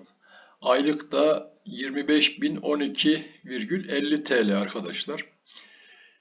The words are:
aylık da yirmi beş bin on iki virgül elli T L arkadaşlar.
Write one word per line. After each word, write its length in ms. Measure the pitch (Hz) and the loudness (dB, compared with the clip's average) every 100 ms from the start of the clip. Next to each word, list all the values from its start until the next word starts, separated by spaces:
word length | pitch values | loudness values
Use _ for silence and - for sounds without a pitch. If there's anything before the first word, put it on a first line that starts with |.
| - _ _ - - _ | -18 _ _ -20 -20 _
aylık 520 | 127 131 143 147 - | 2 4 4 0 -2
da 400 | 135 151 151 - _ - | 2 4 2 -2 _ -16
yirmi 420 | 123 135 139 143 | -10 -6 -4 2
beş 320 | 151 135 - | 4 4 2
bin 160 | 151 165 | -2 -2
on 240 | 147 147 | -2 -2
iki 420 | 139 - 151 156 - - | -2 0 2 2 -2 -18
virgül 440 | - 127 107 185 - | -10 -8 -4 -4 -2
elli 360 | 139 147 151 | -2 0 -2
T 240 | 147 127 104 | 2 2 4
L 100 | 98 | 2
arkadaşlar. 680 | 98 120 87 - - 147 - _ _ - - - - - - _ | -2 -6 -8 -8 -8 -8 -10 _ _ -20 -20 -20 -20 -20 -20 _